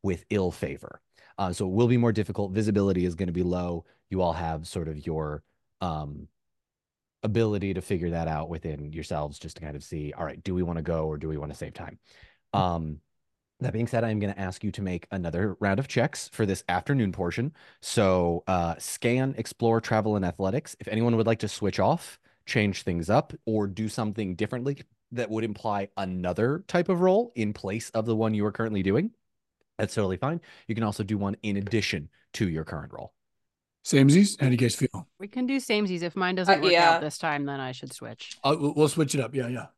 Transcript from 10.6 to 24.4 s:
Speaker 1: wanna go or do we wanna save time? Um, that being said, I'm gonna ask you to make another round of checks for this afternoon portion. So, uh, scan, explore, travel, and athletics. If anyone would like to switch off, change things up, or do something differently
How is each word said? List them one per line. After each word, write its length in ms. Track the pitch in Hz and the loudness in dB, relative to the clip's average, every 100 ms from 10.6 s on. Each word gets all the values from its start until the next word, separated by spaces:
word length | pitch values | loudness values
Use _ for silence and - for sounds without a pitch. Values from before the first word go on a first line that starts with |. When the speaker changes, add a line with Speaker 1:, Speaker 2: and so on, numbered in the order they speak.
Speaker 1:
wanna 180 | 87 82 | 0 -2
go 240 | 80 82 78 | -2 -2 -2
or 100 | 76 | -4
do 100 | 78 | -6
we 100 | 76 | -6
wanna 160 | 76 | -8
save 200 | 73 76 | -10 -12
time? 260 | - 85 - _ - - _ _ | -12 -14 -16 _ -20 -20 _ _
Um, 460 | 101 92 85 80 76 _ _ _ _ _ _ | 0 2 0 -4 -8 _ _ _ _ _ _
that 140 | 123 | -4
being 120 | 110 117 | -2 0
said, 160 | 117 | 0
I'm 160 | 113 107 | 0 0
gonna 140 | 101 98 | -2 -2
ask 260 | 95 90 | -6 -4
you 80 | 104 | -6
to 100 | 92 | -4
make 260 | 98 87 - | -4 -4 -6
another 440 | 98 85 82 104 90 | -4 -2 0 -2 0
round 200 | 101 98 | 0 2
of 80 | 139 | 0
checks 420 | - 120 - - | 0 0 -2 -12
for 140 | - 107 | -2 0
this 160 | 95 - | 0 0
afternoon 440 | 90 - 139 104 | -2 2 0 2
portion. 420 | 90 90 101 135 - - _ | 0 -4 -2 -4 -6 -20 _
So, 640 | - - 98 92 87 85 - | -2 4 6 6 4 0 0
uh, 280 | 92 85 82 | 0 0 -2
scan, 560 | - - 120 123 135 127 | -8 -2 0 2 0 -2
explore, 420 | 113 - 117 113 | -8 0 2 2
travel, 360 | - 110 107 104 | 4 2 2 2
and 100 | 90 | 0
athletics. 500 | - 95 120 - - | 0 -2 -2 -6 -14
If 80 | - | -4
anyone 280 | 110 117 113 | 0 2 4
would 120 | 113 | 4
like 120 | 113 | 2
to 80 | 107 | -2
switch 320 | - 101 - | -2 -2 2
off, 400 | 98 170 - - _ _ - | 2 2 -4 -20 _ _ -2
change 340 | 120 104 95 | 2 2 0
things 260 | - 87 82 | -4 -4 2
up, 260 | 120 151 - - | 2 2 -8 -2
or 220 | 110 101 | 0 0
do 200 | 95 110 | -2 -4
something 460 | - 107 104 101 | -2 -4 -4 -4
differently 460 | 90 | -2